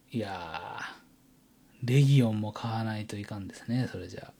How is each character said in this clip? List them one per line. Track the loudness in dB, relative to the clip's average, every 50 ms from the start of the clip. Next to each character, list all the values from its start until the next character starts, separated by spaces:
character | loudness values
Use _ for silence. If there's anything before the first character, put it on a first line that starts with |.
| _ _
い | -6 -4
や | -4 -4 -6 -8 -8 -8 -8 -8 -8 -8 -8 -8 -10 -10 -12 -16 -20 _ _ _ _ _ _ _ _ _ _ _ _ _ _ -6 0
ー、 |
レ | 4 6 6
ギ | 8 8 8 8 8
オ | 6
ン | 4 0
も | -2 -4
買 | -6 -6 -4 -4
わ | -2 -2 -2
な | -4 -4 -6
い | -6
と | -8 -8
い | -10 -8
か | -8 -10
ん | -10 -10
で | -12 -14
す | -12 -6
ね、 | -2 -2 0 0 -2
そ | -4 -8
れ | -10
じ | -10 -12
ゃ。 | -14 -14 -16 -18